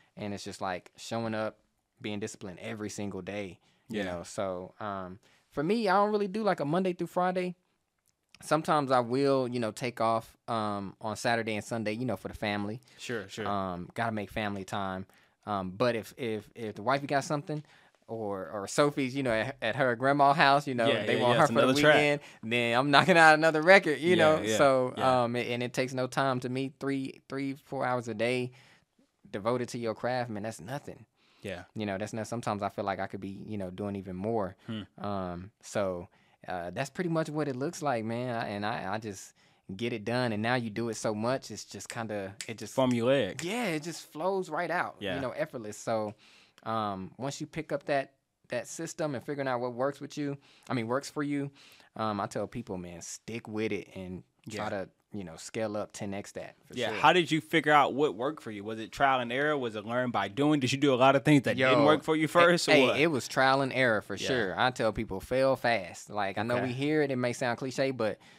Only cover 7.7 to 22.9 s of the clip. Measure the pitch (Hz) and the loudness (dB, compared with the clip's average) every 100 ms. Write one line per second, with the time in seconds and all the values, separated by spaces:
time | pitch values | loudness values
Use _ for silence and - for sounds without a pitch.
7.7 | _ _ _ _ _ _ - - 151 156 | _ _ _ _ _ _ -14 -2 0 2
8.7 | 151 135 127 117 131 139 135 123 123 110 | 2 4 2 4 2 4 2 2 -2 -4
9.7 | 104 123 - 113 113 - _ - 117 107 | -4 -6 -2 0 0 -4 _ -6 -4 -2
10.7 | 101 98 - 110 104 123 117 110 107 - | -4 -6 -8 -8 -4 0 0 0 -4 -4
11.7 | 117 107 110 127 98 - - 107 104 101 | -4 -4 -2 -2 -4 -6 -6 -4 -2 -4
12.7 | 117 _ - - 117 95 - 104 101 95 | -8 _ -16 -8 -8 -8 -8 -4 -2 -2
13.7 | 90 90 - 117 107 98 - 107 101 95 | -6 -8 -4 -4 -4 -6 -6 -4 -6 -6
14.7 | 107 95 92 95 _ _ _ - 101 92 | -6 -6 -6 -10 _ _ _ -6 -4 -4
15.7 | 98 123 117 101 - 120 107 101 - 110 | -2 0 0 -6 -8 -6 -6 -8 -12 -10
16.7 | 101 104 139 139 143 - 151 143 151 - | -6 -2 -2 0 -2 0 -4 -4 -8 -10
17.7 | - _ _ - 113 104 98 85 101 98 | -20 _ _ -12 -6 -4 -4 -6 -6 -4
18.7 | - 147 147 131 135 131 110 113 135 113 | 2 2 2 -2 0 0 0 0 -2 -2
19.7 | 107 131 117 135 147 139 139 139 139 143 | 0 0 2 2 6 6 8 6 6 2
20.7 | 123 117 110 107 123 123 120 143 117 123 | 0 2 2 2 2 4 6 6 6 4
21.7 | 139 151 147 147 143 - - 113 120 117 | 6 6 6 6 2 -4 -14 -2 0 2
22.7 | 117 143 | 4 6